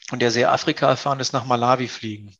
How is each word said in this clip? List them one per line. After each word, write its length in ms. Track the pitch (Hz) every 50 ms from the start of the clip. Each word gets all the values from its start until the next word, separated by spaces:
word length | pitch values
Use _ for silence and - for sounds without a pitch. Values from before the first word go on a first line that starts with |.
| - -
und 120 | 135 123
der 80 | 123 120
sehr 220 | 110 120 120 -
Afrika 360 | - 127 - 165 151 - 143 139
erfahren 320 | 131 - - 143 139 131
ist, 140 | 127 - -
nach 100 | 131 117
Malawi 420 | 131 123 117 117 123 131 127 123
fliegen, 480 | 113 - - - 110 104 104 104 104 98